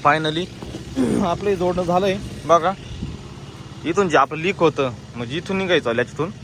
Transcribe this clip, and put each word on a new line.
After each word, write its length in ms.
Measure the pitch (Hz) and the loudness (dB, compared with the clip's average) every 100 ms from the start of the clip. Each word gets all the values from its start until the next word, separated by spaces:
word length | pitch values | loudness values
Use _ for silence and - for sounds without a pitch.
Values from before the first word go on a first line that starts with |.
finally 420 | 147 156 156 160 185 - - - - 269 240 202 185 | 4 2 0 -2 -6 -8 -12 -12 -6 -2 0 2 2
आपलं 240 | 170 196 | 0 0
हे 60 | 190 | 0
जोडणं 280 | 180 180 | 0 0
झालंय 340 | 175 180 196 196 - - - | 2 2 2 0 -4 -6 4
बघा. 280 | 165 165 196 - - - - - - - - - - 139 | 4 4 -2 -6 -10 -10 -10 -14 -16 -16 -16 -16 -8 -2
इथून 240 | 175 190 | 2 4
जे 80 | 147 | 6
आपलं 240 | 139 156 | 4 2
लीक 180 | 180 196 | -2 4
होतं, 320 | 165 147 131 104 - 120 | 4 4 0 -4 -12 -10
म्हणजे 220 | 120 160 | -6 -6
इथून 200 | - 190 | -2 -2
निघायचं 320 | 190 165 123 | 2 2 2
याच्यातून, 420 | 117 120 - 165 - | 0 0 -2 -6 -6